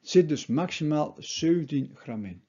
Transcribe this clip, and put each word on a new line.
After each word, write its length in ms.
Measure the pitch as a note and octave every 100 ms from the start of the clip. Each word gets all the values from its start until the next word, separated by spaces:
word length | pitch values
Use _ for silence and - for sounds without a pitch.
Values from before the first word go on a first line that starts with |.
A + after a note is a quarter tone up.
zit 280 | - F3+ D#3+
dus 180 | C#3+ -
maximaal 680 | B2 F3+ - D3+ D3+ D3+ -
zeventien 720 | - - E3 F3 C#3+ C#3+ C3+
gram 300 | - - A2+
in. 200 | G2+ F2+